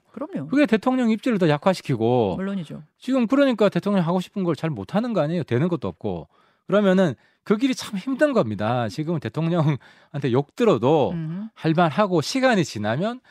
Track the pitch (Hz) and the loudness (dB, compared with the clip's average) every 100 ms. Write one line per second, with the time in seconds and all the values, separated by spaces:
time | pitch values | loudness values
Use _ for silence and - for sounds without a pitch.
0 | _ - 320 330 143 269 269 214 254 254 | _ -14 -10 -8 -2 0 2 2 0 0
1 | 226 220 262 208 170 147 190 180 - 113 | 0 0 0 2 2 2 2 0 -2 0
2 | 113 123 101 87 196 196 147 147 - _ | 2 2 2 0 -4 -6 -8 -14 -18 _
3 | - 262 226 269 277 220 202 180 196 196 | -2 0 2 2 2 2 2 2 0 0
4 | 165 180 - 202 175 143 165 120 95 202 | 0 -2 -4 -4 -4 -2 -4 -6 -4 -4
5 | 247 202 147 175 - 123 175 156 95 - | -2 -2 0 -2 -2 0 0 -2 -6 -6
6 | 107 85 - _ _ _ - 196 202 185 | -6 -6 -10 _ _ _ 0 2 4 4
7 | 175 117 _ _ - 214 262 - - 190 | 2 -2 _ _ -2 0 0 -2 -6 -8
8 | 254 262 302 226 120 98 107 123 110 - | -6 0 2 2 -2 -2 -2 0 -2 -4
9 | 156 165 110 151 165 165 147 139 - _ | -4 -4 -4 -4 -2 2 0 -2 -8 _
10 | _ 147 139 123 143 - 226 127 123 156 | _ -6 0 0 -2 0 2 4 4 4
11 | 113 170 160 180 220 - 160 160 165 139 | 2 -2 -6 -8 -10 -6 -2 2 2 2
12 | 208 175 - 262 254 208 143 110 107 127 | 0 0 -2 0 2 2 0 -4 -4 -2
13 | 208 247 _ | -4 -8 _